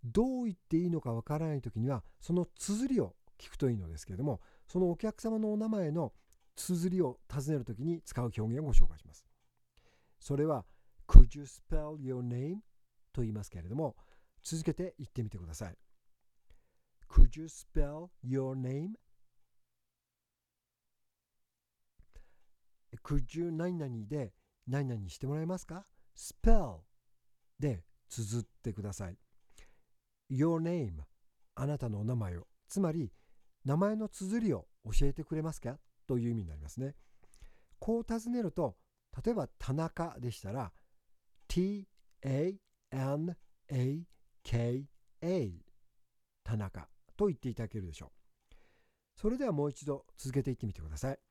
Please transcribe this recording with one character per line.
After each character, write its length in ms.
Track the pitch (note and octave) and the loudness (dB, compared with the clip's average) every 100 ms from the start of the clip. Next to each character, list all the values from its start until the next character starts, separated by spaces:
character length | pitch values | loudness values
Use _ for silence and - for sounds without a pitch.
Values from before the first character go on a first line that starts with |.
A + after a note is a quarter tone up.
ど 380 | A#2+ D3 B3+ C4 | -2 0 0 -2
う 20 | |
言 80 | A#3+ | -6
っ 40 | F#3 | -8
て 200 | _ D#3+ | _ -2
い 100 | F3 | 0
い 40 | |
の 100 | E3 | -2
か 120 | B2 | -4
わ 100 | A#2 | -6
か 160 | - D3+ | -4 -4
ら 100 | D#3+ | -4
な 60 | |
い 80 | C#3+ | -6
と 80 | A#2+ | -8
き 100 | A2 | -4
に 80 | A#2+ | -2
は、 160 | C3+ - - | -4 -8 -20
そ 120 | - | -4
の 140 | F3 F3 - | -4 -4 -8
綴 380 | - G#3 C4 | -8 -4 -2
り 60 | B3 | -2
を 140 | G#2 - - - | -2 -8 -20 -20
聞 120 | - | -18
く 80 | - | -4
と 120 | C3+ | -2
い 40 | |
い 20 | A2+ | -2
の 120 | E2+ | -6
で 80 | D#2+ | -12
す 100 | - | -12
け 60 | |
れ 60 | F#2 | -6
ど 60 | |
も、 160 | C#3+ G#2+ - - - | -4 -6 -10 -20 -8
そ 100 | F3 | -2
の 120 | F#3 | 0
お 60 | E3+ | 0
客 240 | G#3+ - | -6 -6
様 180 | A3+ A3 | -6 -4
の 140 | G#3+ | -2
お 40 | G#3+ | -2
名 120 | A3 | -2
前 220 | G#3+ E3 | -2 -2
の 220 | D#3+ C#3+ - _ _ _ - | -2 -6 -8 _ _ _ -14
綴 400 | - F3+ F3+ F#3 | -4 -2 -2 0
り 60 | |
を 160 | D3 B2 - | 0 -2 -8
尋 220 | C#3 C#3 | -8 -2
ね 80 | D3+ | -4
る 60 | |
と 100 | A#2 | -4
き 80 | G#2 | -6
に 200 | D3 E3+ | -6 -6
使 180 | - - | -6 -6
う 40 | |
表 160 | A#2+ G#2+ | -4 -4
現 200 | A2 A#2+ | -4 -4
を 20 | |
ご 80 | D#3 | 8
紹 140 | A#2 - | 10 10
介 120 | D#2 | 6
し 80 | - | -14
ま 80 | |
す。 120 | - _ _ _ _ _ - - _ _ _ | -20 _ _ _ _ _ -20 -20 _ _ _
そ 160 | - C#3 | -6 -2
れ 80 | D#3 | 0
は、 180 | C#3 - - - - - | -2 -6 -20 -20 -20 12
Could 300 | - A2+ C#3+ | 12 12 8
you 60 | |
spell 520 | C#3+ - - D#3 D3+ D#3 | -14 -18 -2 -2 -2 -8
your 240 | C3 B2+ | -6 -4
name? 380 | B2 B2 C#3 G3 - - _ _ - | -4 -4 -4 -8 -12 -20 _ _ -12
と 100 | - | -4
言 80 | A2+ | -4
い 20 | |
ま 100 | G#2+ | -4
す 60 | G2 | -10
け 100 | F2+ | -14
れ 80 | E2+ | -10
ど 80 | B2 | -6
も、 200 | D3+ - - - _ - | -6 -8 -20 -20 _ -20
続 200 | - E3 | -10 -6
け 120 | D#3+ | -4
て 200 | D#3 F3+ - | -4 -8 -10
言 80 | C3+ | -12
っ 40 | |
て 120 | - | -8
み 80 | G#2+ | -8
て 80 | F#2+ | -8
く 80 | E2 | -12
だ 80 | |
さ 160 | D#2+ G2 | -12 -12
い。 60 | F2 - - _ _ _ _ - - _ _ _ _ - | -14 -20 -20 _ _ _ _ -20 -20 _ _ _ _ 2
Could 320 | - B2+ D3+ | 10 10 10
you 60 | D#3+ | -12
spell 600 | - - - C#3+ D3+ F3+ - | -14 -4 0 0 -2 -14 -14
your 300 | B2 C3+ C3 | -4 -2 -2
name? 380 | C3+ B2+ C3+ F3 A3 _ - - _ _ _ _ _ _ _ _ _ _ _ _ _ _ _ _ _ _ _ _ _ _ _ _ _ _ _ - - - - - _ _ _ _ - | -4 -4 -6 -8 -12 _ -20 -20 _ _ _ _ _ _ _ _ _ _ _ _ _ _ _ _ _ _ _ _ _ _ _ _ _ _ _ -20 -20 -20 -20 -20 _ _ _ _ -20
Could 360 | - C#3+ A#2+ D#3+ | -2 -2 -2 -4
you 120 | E3+ | -4
何 260 | D#3+ F3 F3 | -4 -4 -6
々 280 | C#3+ A#2 G#2 | -8 -10 -8
で 260 | D3 A2+ _ _ _ - | -8 -8 _ _ _ -8
何 220 | C3+ C3+ | -4 -4
々 200 | A#2 F#2 | -6 -10
し 100 | - | -10
て 80 | C3 | -8
も 80 | D3+ | -6
ら 60 | |
え 40 | D#3+ | -6
ま 120 | F3+ | -8
す 80 | - | -10
か？ 200 | E3+ G3 _ - - | -16 -18 _ -20 -20
Spell 640 | - - A#3 A3+ D3 E2 - _ _ _ _ _ _ _ | -20 0 8 8 8 -10 -18 _ _ _ _ _ _ _
で 260 | C#3+ G2+ - - - | -4 -4 -8 -20 -16
綴 340 | - G#2 A#2+ | -10 -6 -6
っ 40 | - - | -8 -10
て 100 | B2 | -10
く 100 | G2+ | -8
だ 100 | G2+ | -10
さ 180 | F#2+ F#2+ | -8 -12
い。 80 | E2+ _ - _ - - - _ _ _ _ _ | -12 _ -20 _ -20 -20 -20 _ _ _ _ _
Your 320 | C3 D#3+ E3 | -2 0 0
name、 400 | E3 F3 A#2 D#2 C#2+ _ _ _ _ | -2 -4 -6 -8 -16 _ _ _ _
あ 120 | - C3+ | -8 -6
な 100 | C#3+ | -6
た 120 | B2 | -6
の 120 | G#2 | -6
お 40 | |
名 120 | G#2+ A#2+ | -4 -4
前 220 | G2+ F2 | -6 -8
を、 80 | - _ _ | -14 _ _
つ 140 | - | -4
ま 120 | F3+ | -2
り 200 | D#3+ A2 - _ - - _ | -2 -8 -12 _ -20 -20 _
名 120 | C3 D3 | -4 0
前 200 | G3+ G#3+ | 0 -2
の 120 | G#3+ | -8
綴 380 | - F#3+ A3+ A3+ | -8 -6 -4 -2
り 60 | |
を 120 | A2+ - _ | -4 -6 _
教 220 | A2 A2+ C#3+ | 2 4 4
え 60 | |
て 120 | C#3 | 2
く 100 | D#3 | -6
れ 80 | D#3+ | -6
ま 100 | D#3+ | -6
す 80 | D#3 | -6
か 180 | A#2 C#3 - _ - | -10 -10 -18 _ -4
と 120 | B2+ | -2
い 100 | A#2 | -2
う 20 | |
意 40 | |
味 80 | A#2 | -4
に 60 | F2 | -6
な 60 | |
り 60 | D2+ | -12
ま 80 | D2 | -14
す 120 | - | -10
ね。 140 | C3+ - - - - - - - _ - | -10 -12 -20 -20 -20 -20 -20 -20 _ -12
こ 220 | - A#3 | -4 -4
う 40 | |
尋 260 | A3+ A3+ A3+ | -4 -6 -4
ね 120 | A#3+ | -4
る 100 | G3+ | -4
と、 240 | - C#3+ - _ _ _ - | -4 -6 -6 _ _ _ -6
例 80 | - | -2
え 20 | |
ば 140 | A3+ C3+ - | -2 -4 -8
田 140 | - | -6
中 440 | C#3+ E3 - E3+ B2+ | -4 -4 -4 -8 -6
で 120 | A#2+ | -8
し 100 | - | -8
た 120 | G2 | -8
ら、 200 | G2+ G2+ - - _ _ - _ - - | -8 -10 -14 -20 _ _ -20 _ -20 -4
テ 120 | - | -2
ィ 200 | F#3 G3+ | -2 -4
ー 40 | G3 _ - - | -12 _ -20 -12
エ 320 | C3+ C3+ E3+ G3 _ _ _ | -4 -2 -2 -6 _ _ _
ー 220 | C3+ C3 | -6 -4
エ 40 | C#3+ | -4
ヌ 180 | E3+ E3+ - - - | -6 -8 -18 -20 -8
エ 80 | C3+ | -4
ー 260 | B2+ D3 E3+ - - - | -2 -4 -10 -20 -20 -20
ケ 140 | - A#2 | -6 -2
ー 280 | A#2 B2+ C#3+ - _ - | -2 -4 -8 -20 _ -10
エ 80 | - | -4
ー、 240 | F3+ A2+ E2+ - - - _ _ _ _ _ | -4 -4 -8 -20 -20 -20 _ _ _ _ _
田 140 | - G#2+ | -8 -6
中 320 | G2+ F#2 D#2 - - - | -6 -12 -18 -20 -20 -2
と 100 | G3+ | -2
言 100 | C#3+ | -2
っ 20 | |
て 100 | B2+ | -8
い 60 | |
た 100 | G#2+ | -8
だ 40 | A2 | -8
け 100 | A2 | -8
る 80 | F2+ | -10
で 80 | |
し 80 | D2+ | -12
ょ 40 | D#2+ | -18
う。 40 | - - _ _ - - _ _ _ _ - | -20 -20 _ _ -20 -20 _ _ _ _ -4
そ 140 | G3+ | -2
れ 80 | B3+ | 0
で 80 | C4+ | -2
は 60 | |
も 140 | D3+ D3 | -2 -4
う 40 | |
一 160 | C3+ C#3+ | -6 -8
度 180 | C#3 - - | -8 -10 -14
続 160 | C3+ | -6
け 100 | C3+ | -4
て 80 | C3+ | -4
言 40 | |
っ 40 | B2 | -6
て 80 | A2+ | -8
み 60 | |
て 80 | - | -10
く 80 | D#2 | -12
だ 80 | D2+ | -8
さ 160 | C3+ | -8
い。 60 | C#3 _ | -8 _